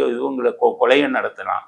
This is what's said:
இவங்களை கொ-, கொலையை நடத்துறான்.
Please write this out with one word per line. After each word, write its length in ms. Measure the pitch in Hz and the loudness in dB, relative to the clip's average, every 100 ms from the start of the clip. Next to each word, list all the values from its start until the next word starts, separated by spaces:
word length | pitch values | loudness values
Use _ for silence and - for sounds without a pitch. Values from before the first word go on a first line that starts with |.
இவங்களை 500 | 135 120 139 135 120 - | 0 -2 -4 -2 -2 0
கொ-, 140 | 120 117 | 0 2
கொலையை 280 | 120 135 143 | 4 4 2
நடத்துறான். 560 | 123 107 - 95 95 | -2 -4 -8 -8 -8